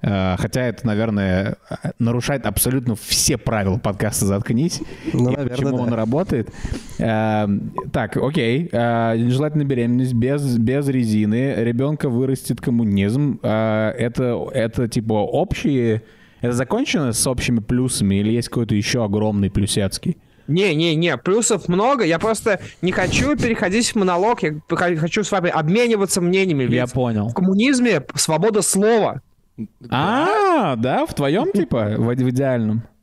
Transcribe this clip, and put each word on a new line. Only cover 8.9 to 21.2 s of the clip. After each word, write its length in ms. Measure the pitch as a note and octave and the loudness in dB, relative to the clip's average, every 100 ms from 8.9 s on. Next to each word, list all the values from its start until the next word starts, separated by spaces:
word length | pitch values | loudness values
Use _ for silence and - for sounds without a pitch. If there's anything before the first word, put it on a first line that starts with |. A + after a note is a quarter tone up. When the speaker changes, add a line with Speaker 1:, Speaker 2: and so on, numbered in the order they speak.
| A#2 A2+ A2+ | 2 0 0
Speaker 1:
нежелательная 480 | A#2+ B2+ D3+ D3+ C#3 | 0 0 0 0 0
беременность 480 | B2+ A#2 B2 B2+ | 0 2 0 0
без, 440 | A#2+ B2 C#3+ C#3+ A#2+ | 0 0 0 0 2
без 300 | A2+ C3+ C#3 | 2 2 0
резины. 680 | C3 A2+ G#2+ G#2+ A2+ C3+ G#2 | 0 2 2 2 2 0 0
Ребенка 500 | A#2 A#2+ C3+ D3+ D3 | 0 0 0 0 -2
вырастет 540 | A#2+ C3 C3 - B2+ | 0 0 -2 -4 -4
коммунизм. 760 | - A#2 A2+ G2 G2 B2+ D3 A2+ | 0 0 2 2 2 2 0 0
А, 500 | A#2+ A2 A2 A2 G#2+ | -2 0 0 0 0
это, 560 | B2 B2 A#2+ B2 A2 D2 | -2 -4 -2 -2 -2 -4
это, 340 | - A2+ B2 A#2+ | -2 -2 0 -2
типа, 260 | B2+ A2 | -2 0
общие... 880 | A2 G2 C#3 - - G#3 C3+ A#2 A2 - - - - | 0 0 0 -2 -2 0 0 2 0 -4 -20 -20 -6
Это 120 | A#2+ | -2
закончено 580 | A#2+ - G#3+ C#4 G#3+ C3+ | -2 0 -2 0 0 0
с 140 | G#2+ D3 | 0 -2
общими 320 | B2+ - A#2+ | -2 0 -2
плюсами 560 | G#2 B2 B2+ - G2+ G2 | 0 0 0 0 2 2
или 160 | G#2 | 2
есть 160 | A#2 A2+ | 0 -2
какой-то 260 | - A2+ G#2+ | -4 0 0
еще 280 | G#2 B2 | 0 0
огромный 460 | A2 G#2 G#2+ G#2 G2 | 0 0 0 0 0
плюсецкий? 680 | - G2 - G2 - - - _ _ - | 0 0 0 -2 -4 -6 -6 _ _ -2
Speaker 3:
Не, 280 | D#3+ G3+ D3+ | 0 2 2
не, 180 | E3+ | 2
не, 240 | D#3 E3+ | 2 0
плюсов 500 | C#3+ | 0